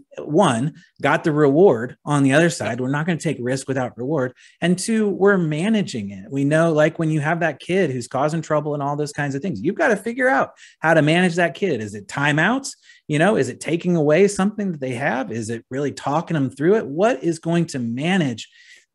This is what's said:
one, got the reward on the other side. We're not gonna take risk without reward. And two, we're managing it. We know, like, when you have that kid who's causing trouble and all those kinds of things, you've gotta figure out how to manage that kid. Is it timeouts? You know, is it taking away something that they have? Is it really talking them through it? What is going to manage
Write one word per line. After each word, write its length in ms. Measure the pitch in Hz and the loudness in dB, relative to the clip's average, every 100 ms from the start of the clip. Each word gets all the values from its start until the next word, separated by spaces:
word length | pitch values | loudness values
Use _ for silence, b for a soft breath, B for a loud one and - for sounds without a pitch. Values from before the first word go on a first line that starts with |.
| - - | -10 -14
one, 560 | - 151 180 117 147 b b - | -2 2 4 2 -2 b b -4
got 240 | 139 160 165 | 0 0 0
the 60 | |
reward 640 | 147 147 143 196 113 123 - - | 2 4 6 6 4 -2 -8 -2
on 180 | 147 | 2
the 80 | 139 | 4
other 180 | 139 170 | 6 4
side. 300 | - 107 120 | 0 -6 -4
We're 80 | - | -4
not 160 | 147 160 | -2 -2
gonna 140 | 160 | -2
take 160 | 165 117 | -4 -4
risk 260 | 120 131 - | -4 -4 -4
without 300 | 135 120 110 | -4 -4 -6
reward. 340 | 127 156 127 b b b | -4 -2 -2 b b b
And 180 | 170 180 | 0 0
two, 300 | - 220 208 | 0 0 0
we're 280 | 190 196 196 | 2 4 4
managing 720 | 160 151 202 220 180 117 98 | 0 -2 0 0 -2 -6 -8
it. 200 | 98 95 | -12 -8
We 140 | 139 139 | -2 2
know, 260 | 156 170 | 4 4
like, 260 | 151 156 156 | 4 2 2
when 120 | 160 | -2
you 80 | 156 | 0
have 220 | 147 170 | 0 0
that 180 | 165 139 | -2 -4
kid 320 | - 185 165 | -2 0 0
who's 160 | 127 113 | -2 -4
causing 340 | 131 147 160 | -2 0 -2
trouble 340 | 147 151 151 147 | -2 -2 -2 -4
and 60 | |
all 140 | 143 147 | -4 -4
those 160 | 147 | -6
kinds 240 | - 143 139 | -4 -4 -4
of 60 | |
things, 180 | 196 107 | -6 -4
you've 140 | 131 220 | -4 0
gotta 220 | 302 202 | 0 0
figure 320 | 233 240 254 | -2 -2 0
out 220 | 269 - b b b | 0 -2 b b b
how 140 | 160 | 2
to 80 | 165 | 4
manage 340 | 147 170 185 170 | 4 4 2 2
that 180 | 170 | -2
kid. 280 | - 196 123 | -2 -4 -4
Is 140 | 110 190 | -6 -10
it 120 | - | -10
timeouts? 680 | - 147 147 175 262 - - b b - | -2 0 2 2 0 -6 -14 b b -4
You 100 | 151 | 2
know, 160 | 185 220 | 2 2
is 140 | 123 | -2
it 100 | - | -4
taking 380 | - 165 175 170 | -6 -4 0 0
away 320 | 147 156 196 | 2 4 4
something 420 | 196 196 214 196 | 2 -2 -2 -6
that 80 | 156 | -6
they 140 | 131 | -6
have? 400 | 123 147 233 226 | -4 -4 -4 -6
Is 160 | 113 107 | -8 -6
it 160 | 117 - | -10 -8
really 220 | 127 143 | -6 -6
talking 440 | - - 151 170 165 | -6 -4 -4 -2 -2
them 140 | 131 | -2
through 260 | - 156 220 | 0 0 2
it? 100 | 131 | 0
What 340 | 147 220 269 | 0 0 0
is 180 | 170 160 | -4 -4
going 260 | 165 170 165 | -2 -2 -2
to 120 | 139 | -4
manage 680 | 117 120 160 190 143 110 - b b b b | -6 -4 0 0 0 -4 -12 b b b b